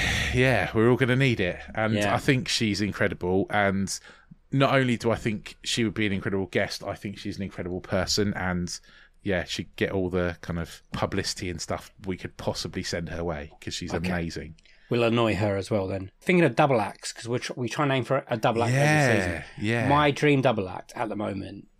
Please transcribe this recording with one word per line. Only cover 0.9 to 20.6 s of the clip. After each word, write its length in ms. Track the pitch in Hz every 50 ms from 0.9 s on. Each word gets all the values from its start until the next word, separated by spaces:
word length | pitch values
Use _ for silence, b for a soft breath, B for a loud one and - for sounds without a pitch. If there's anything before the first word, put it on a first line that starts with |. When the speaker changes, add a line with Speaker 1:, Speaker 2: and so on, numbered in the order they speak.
| 127
Speaker 1:
gonna 200 | 107 135 120 127
need 240 | 131 139 131 117 -
it. 180 | 95 90 - - - - -
And 180 | - 110 107 110
Speaker 2:
Yeah. 200 | 104 104 101 98
Speaker 1:
I 40 | 110
think 280 | - - 139 127 -
she's 320 | - - - 120 107 98 92
incredible. 680 | 107 98 87 - 110 98 - - - 90 92 95 101 -
And 500 | - 104 101 98 95 98 98 90 - B B B B B B B B - _ _
not 240 | - 135 139 117 131
only 220 | 135 131 123 120
do 160 | 101 - 117
I 40 | 107
think 420 | - - 120 107 95 - - - - -
she 200 | - - 127 117
would 100 | 107 87
be 120 | - 110
an 60 | 104 98
incredible 320 | 95 - 110 95 98 95
guest, 400 | - - 117 98 90 - - -
I 100 | 101 92
think 220 | - - 104 98
she's 180 | - - 104 92
an 80 | - 98
incredible 380 | 90 - - 92 87 90 92
person. 520 | - - - 95 90 - - - 104 104 98
And 440 | - 92 92 90 90 87 85 - b b b b b b b b _ -
yeah, 200 | 101 95 87 -
she'd 300 | - - - 90 - -
get 160 | - 107 92
all 180 | 98 98 92 90
the 280 | 87 90 87 87 85 -
kind 180 | - - 85
of 240 | 85 82 - - - - _ -
publicity 560 | - 110 - - 95 92 - - - 107 90
and 100 | 87 78
stuff 300 | - - - 85 - - - - -
we 100 | 95 92
could 220 | 87 - - -
possibly 440 | - - 110 98 - - 87 82 92 90
send 260 | - - 87 85 73
her 160 | 82 82 85
way, 260 | 87 80 73 73 73 - -
'cause 140 | - - -
she's 200 | - 87 82 87
Speaker 2:
Okay. 140 | 85 82 92
Speaker 1:
amazing. 460 | 90 87 85 85 - 80 76 78 80 b b b b b b -
Speaker 2:
We'll 140 | 123 120 117
annoy 320 | 117 117 117 117 110 101
her 220 | 87 107 104 98
as 120 | 98 98 -
well 160 | 113 101 95
then. 240 | 95 98 95 95 98 - _
Thinking 240 | - - 180 175 170
of 100 | 139 113
double 240 | - 151 139 135 113
acts, 320 | 101 98 - - - -
'cause 160 | - - -
we're 120 | 113 120 120
tr-, 140 | - - -
we 100 | - 123
try 160 | 110 - - 151
and 80 | 139 135
aim 100 | 131 117
for 180 | - 135 131 - -
a 80 | 123
double 260 | 113 107 135 113 113 117
act 100 | 117 127
every 120 | 135 143
Speaker 1:
Yeah, 300 | 151 151 151 143 127 113
Speaker 2:
season. 260 | 101 92 87 85 80 78 - - - 104
Speaker 1:
yeah. 220 | 107 117 120 110 135
Speaker 2:
My 220 | 143 147 147 147
dream 300 | 139 - - 147 147 135
double 260 | 127 135 117 107